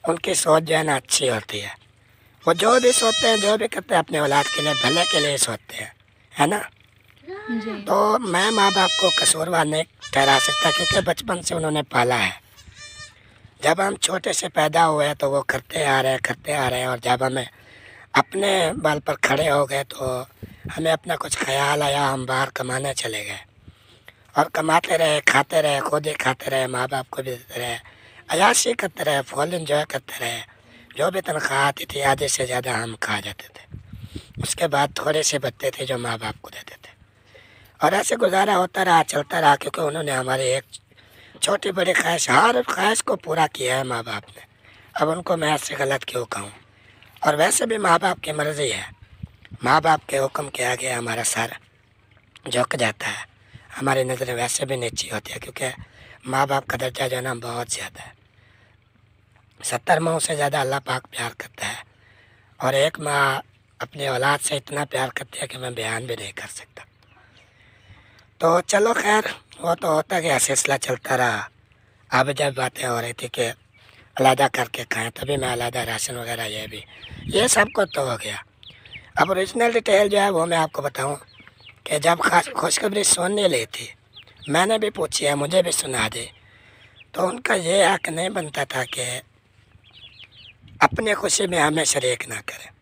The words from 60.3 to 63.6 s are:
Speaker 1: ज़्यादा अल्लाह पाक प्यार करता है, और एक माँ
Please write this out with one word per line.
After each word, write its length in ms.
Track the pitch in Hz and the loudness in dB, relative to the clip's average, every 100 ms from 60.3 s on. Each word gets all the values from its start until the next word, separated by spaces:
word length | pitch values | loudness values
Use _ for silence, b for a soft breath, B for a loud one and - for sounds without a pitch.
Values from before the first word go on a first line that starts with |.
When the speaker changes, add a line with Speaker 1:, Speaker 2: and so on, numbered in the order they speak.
| 151 | -2
Speaker 1:
ज़्यादा 260 | 143 147 | 0 0
अल्लाह 180 | 131 139 | -2 -4
पाक 260 | - 127 - | -4 -6 -6
प्यार 280 | - 117 - | -8 -8 -8
करता 240 | - - - | -16 -10 -10
है, 180 | - - b b b b b b _ | -10 -14 b b b b b b _
और 160 | 127 135 | 0 2
एक 240 | 151 - | 2 0
माँ 420 | 147 143 139 135 - _ | -2 2 2 0 -8 _